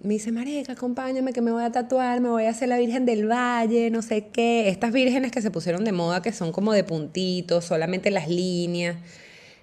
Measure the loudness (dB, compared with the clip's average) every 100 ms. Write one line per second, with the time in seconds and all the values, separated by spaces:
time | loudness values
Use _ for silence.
0 | -4 -2 -2 -4 -4 -6 -6 -6 -6 -4
1 | -4 -2 -2 0 0 0 0 -2 0 0
2 | 2 0 2 2 0 0 0 2 2 2
3 | 2 2 2 2 2 2 2 2 2 0
4 | -2 -2 -2 0 2 4 2 2 0 2
5 | 4 2 0 -2 -2 -2 -2 0 0 0
6 | 0 0 -2 -4 -4 0 2 2 2 -2
7 | -4 -4 -2 -2 0 0 2 0 0 0
8 | 2 0 0 0 0 0 -2 -2 -2 -4
9 | -12 -20 -20 -20 -20 -20